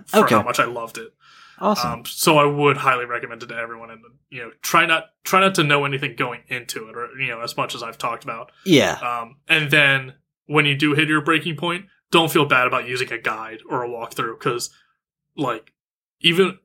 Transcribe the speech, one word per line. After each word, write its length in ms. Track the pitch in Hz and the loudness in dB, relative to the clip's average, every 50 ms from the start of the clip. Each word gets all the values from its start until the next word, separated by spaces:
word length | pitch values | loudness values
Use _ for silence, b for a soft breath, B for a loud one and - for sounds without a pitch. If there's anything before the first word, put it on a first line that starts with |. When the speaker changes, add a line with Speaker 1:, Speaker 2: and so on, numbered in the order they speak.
| - | -8
Speaker 1:
for 120 | - - 214 202 | 0 2 4 4
Speaker 2:
okay. 100 | 117 117 | 6 4
Speaker 1:
how 60 | - 117 | 2 2
much 160 | 120 120 - | 0 0 0
I 60 | 127 | -2
loved 320 | 120 120 120 117 113 - | -2 -4 -8 -10 -12 -12
it. 160 | 120 113 - _ b b b b b b b b - | -14 -16 -18 _ b b b b b b b b -4
Speaker 2:
Awesome. 320 | 180 202 208 - 120 120 | -2 -2 0 0 -2 -4
Speaker 1:
Um, 140 | 117 117 - | -6 -8 -10
so 320 | - - - - 175 156 | -12 -8 -2 2 4 6
I 80 | 147 147 | 6 4
would 320 | 143 143 143 147 143 135 | 4 2 2 2 2 2
highly 280 | 139 139 135 127 123 120 | 2 2 0 0 0 -2
recommend 380 | 120 120 117 113 120 117 113 123 | -6 -6 -8 -8 -10 -12 -14 -14
it 40 | 117 | -12
to 60 | 117 | -10
everyone, 360 | 117 117 117 117 113 117 113 | -10 -10 -10 -12 -16 -18 -18
and, 100 | 113 110 113 120 127 _ _ _ | -20 -20 _ _ _ _ _ _
you 120 | 139 127 | -16 -16
know, 100 | 120 113 - _ | -16 -16 -16 _
try 240 | - - - 170 165 | -4 0 2 2 4
not, 200 | 170 165 156 - - _ _ - | 4 2 0 -2 -6 _ _ -4
try 160 | - - 185 | 0 2 4
not 140 | 196 190 190 | 4 4 4
to 80 | 175 156 | 2 2
know 220 | 147 147 143 143 | 2 2 2 0
anything 300 | 139 139 135 143 135 117 | 0 -2 -4 -6 -6 -6
going 260 | 117 139 123 120 117 _ | -6 -6 -6 -6 -10 _
into 400 | - 131 123 117 - - 120 110 110 | -10 -10 -10 -10 -10 -12 -12 -12 -14
it, 60 | 110 | -12
or, 120 | 117 120 117 123 131 | -12 -12 -12 -8 -8
you 80 | 135 | -6
know, 140 | 127 117 113 | -6 -6 -6
as 140 | 117 117 - | -8 -6 -6
much 200 | - 131 120 - | -4 -6 -6 -6
as 80 | 123 117 | -10 -12
I've 140 | 113 113 | -12 -10
talked 260 | - - 123 117 113 - | -8 -6 -6 -6 -6 -8
about. 280 | 135 117 113 127 - _ _ - | -10 -10 -10 -12 -18 _ _ 0
Speaker 2:
Yeah. 280 | 190 170 131 104 87 90 | 4 4 6 6 4 0
Speaker 1:
Um, 440 | - - 123 120 120 113 113 - _ _ | -2 -4 -6 -6 -6 -8 -12 -16 _ _
and 220 | - 165 160 151 139 | 0 0 2 2 4
then 440 | 151 151 143 139 135 135 131 127 - _ _ _ _ _ _ | 4 4 6 4 4 2 -2 -6 -16 _ _ _ _ _ _
when 180 | - 147 151 151 | 0 2 2 4
you 100 | 147 139 | 4 2
do 180 | 139 156 151 143 | 2 2 2 2
hit 140 | 147 156 | 2 2
your 140 | 151 156 156 | 2 0 0
breaking 340 | 143 170 165 151 139 175 156 | 2 2 0 0 0 -4 -6
point, 280 | 139 170 170 170 180 190 _ _ _ _ _ | -4 -4 -4 -4 -6 -8 _ _ _ _ _
don't 200 | - 170 165 156 | 4 4 4 4
feel 140 | - - 143 | 4 2 4
bad 220 | 139 135 127 127 | 4 4 2 2
about 200 | 123 127 127 117 | 2 0 -2 -4
using 240 | 123 123 123 131 123 | -4 -6 -6 -6 -6
a 60 | 123 113 | -8 -6
guide 400 | - 120 110 110 110 110 113 110 - - | -6 -6 -6 -6 -8 -12 -14 -16 -8 -6
or 140 | 165 127 123 | -4 -4 -4
a 60 | 123 | -4
walkthrough, 500 | 120 113 113 110 - - 127 113 110 - | -6 -8 -10 -8 -6 -6 -6 -6 -6 -6
'cause, 300 | - 135 120 120 - - _ _ _ _ _ _ _ _ _ _ _ _ _ | -4 -4 -4 -4 -6 -10 _ _ _ _ _ _ _ _ _ _ _ _ _
like, 360 | - 147 123 117 110 - _ _ _ _ _ _ _ _ _ _ _ | -6 -4 -4 -4 -6 -10 _ _ _ _ _ _ _ _ _ _ _
even, 360 | - 170 165 175 190 180 185 - | 0 2 4 4 2 2 0 -6